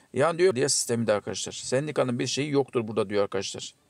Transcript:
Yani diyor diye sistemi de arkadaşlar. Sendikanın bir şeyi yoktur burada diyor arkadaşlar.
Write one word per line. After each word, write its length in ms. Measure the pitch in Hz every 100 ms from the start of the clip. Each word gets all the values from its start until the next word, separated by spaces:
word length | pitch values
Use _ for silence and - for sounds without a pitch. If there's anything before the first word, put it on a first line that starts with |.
| _
Yani 260 | - 151 165
diyor 160 | 185
diye 140 | 120 143
sistemi 380 | - - 117 110
de 60 |
arkadaşlar. 400 | 104 107 98 -
Sendikanın 680 | - - 127 151 143 127 123
bir 80 | 135
şeyi 240 | - 147
yoktur 380 | 139 131 127 110
burada 220 | 110 101
diyor 120 | 101
arkadaşlar. 520 | 101 98 101 - - - _